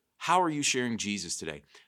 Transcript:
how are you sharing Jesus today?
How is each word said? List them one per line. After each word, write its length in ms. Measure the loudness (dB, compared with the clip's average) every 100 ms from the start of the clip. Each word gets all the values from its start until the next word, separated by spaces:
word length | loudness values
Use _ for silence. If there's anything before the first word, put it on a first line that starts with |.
| _ -6
how 240 | 2 4
are 80 | 4
you 120 | 2
sharing 360 | 0 0 0 -2
Jesus 380 | -2 -4 -6 -8
today? 260 | -8 -10 -14 -20